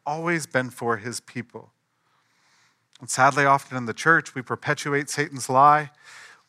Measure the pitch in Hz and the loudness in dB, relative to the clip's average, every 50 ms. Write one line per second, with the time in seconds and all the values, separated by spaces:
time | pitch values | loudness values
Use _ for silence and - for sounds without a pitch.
0 | _ - 147 160 165 170 170 165 139 - - 131 127 123 120 - 123 117 117 107 | _ -8 -8 -4 -2 -2 -2 -2 -4 -2 -2 -2 -2 -2 -8 -6 -4 -4 -4 -4
1 | 101 120 110 - - - - 123 117 - _ 113 - 110 _ _ _ _ _ _ | -4 -10 -10 -12 -14 -12 -12 -14 -14 -12 _ -20 -20 _ _ _ _ _ _ _
2 | _ _ _ _ _ _ _ _ _ _ _ _ _ _ _ _ _ _ _ _ | _ _ _ _ _ _ _ _ _ _ _ _ _ _ _ _ _ _ _ _
3 | 131 120 - - 131 139 143 147 143 139 139 139 - - 131 127 123 113 - - | -12 -8 0 2 4 4 4 4 2 4 2 2 0 -6 -10 -8 -8 -8 -8 -2
4 | - 160 165 160 - - - 131 123 - 120 - - - 147 - - 151 143 143 | 2 4 4 4 2 -2 -10 -12 -8 -8 -8 -6 -4 -4 -4 -4 -4 -4 -4 -4
5 | 147 139 - - 147 160 139 131 117 - 127 131 139 147 147 151 147 135 - _ | -4 -4 -4 -6 -6 -6 -6 -10 -6 0 4 6 6 8 6 4 2 -4 -12 _
6 | _ - - - - - - _ _ | _ -20 -20 -20 -20 -20 -20 _ _